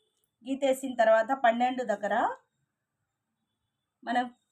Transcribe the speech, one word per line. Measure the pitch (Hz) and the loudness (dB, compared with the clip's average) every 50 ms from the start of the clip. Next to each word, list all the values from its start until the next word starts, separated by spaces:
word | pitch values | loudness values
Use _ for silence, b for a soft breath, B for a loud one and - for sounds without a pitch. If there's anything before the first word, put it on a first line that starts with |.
| _ _ _ _ _ _ _ _ - | _ _ _ _ _ _ _ _ -8
గీతేసిన | 247 277 269 285 269 262 269 - 254 240 240 | -8 -6 -2 0 0 0 -2 -4 -6 -2 0
తర్వాత | 226 220 220 220 220 220 269 262 - | 4 4 4 4 4 0 -2 2 2
పన్నెండు | 233 226 233 240 254 262 254 254 208 | 2 2 2 0 -2 -2 -2 -4 -4
దగ్గర | 208 202 208 196 202 233 294 415 508 - _ _ _ _ _ _ _ _ _ _ _ _ _ _ _ _ _ _ _ _ _ _ _ _ _ _ _ _ _ _ _ _ - | -4 -4 -4 -2 -2 0 0 -2 -4 -8 _ _ _ _ _ _ _ _ _ _ _ _ _ _ _ _ _ _ _ _ _ _ _ _ _ _ _ _ _ _ _ _ -8
మనం | 226 233 247 254 240 - _ _ _ | -2 -2 -2 -2 -2 -8 _ _ _